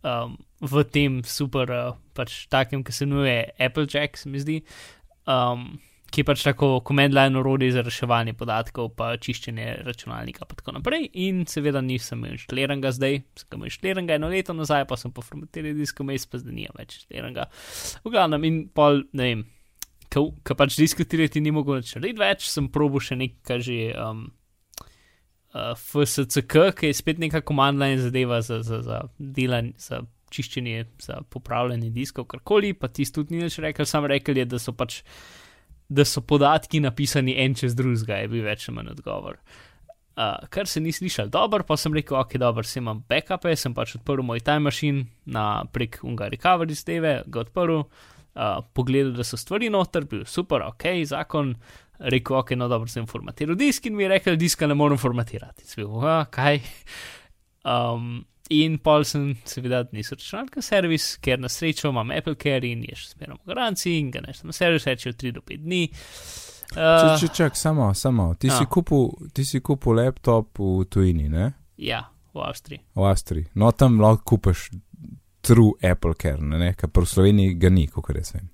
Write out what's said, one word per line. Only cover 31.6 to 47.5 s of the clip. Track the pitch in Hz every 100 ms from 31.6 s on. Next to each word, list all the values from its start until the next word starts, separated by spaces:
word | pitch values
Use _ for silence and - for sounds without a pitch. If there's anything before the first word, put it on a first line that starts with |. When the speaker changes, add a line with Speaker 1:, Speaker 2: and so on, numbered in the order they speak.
| 123 120 113
Speaker 1:
diskov, | 117 139 - 123
karkoli, | - - 208 202
pa | 190 -
tisto | - 139 -
tudi | 147 170
ni | 170
nič | -
rekel, | 156 147 147
samo | 151 147
rekel | 139 - 131
je, | 127
da | 123
so | 123
pač, | 123 120 - - - - - - _ _ - _
da | 139 139
so | -
podatki | 120 147 143 156 - 156
napisani | 143 117 143 147 127 127
en | 131
čez | 117 127
drugega, | 120 127 117 110 101
je | 107
bil | 113 107
več | 104
ali | - 113
manj | -
odgovor. | - - - 50 - _ - - _ _ - _
Uh, | - 113 - -
kar | - 202
se | -
ni | 160
slišalo | 156 185 - 104
dobro, | 165 214 208
pa | 170 151
sem | 160
rekel, | 151 - 131
"Okej, | 131 135
dobro, | 123 113
saj | 117 -
imam | 117 107
backupe," | - 135 - 185 175
sem | 156 131
pač | 120 117 117
odprl | - 139
moj | 127 117
Time | 113 151
Machine | 147 - 147 139 123 _
na, | - 120 107 104 92
prek | 120 117 -
unga | 123 120 104
recovery | - 175 175 165
zadeve, | 151 - 170 160 131
ga | - 117
odprl, | 117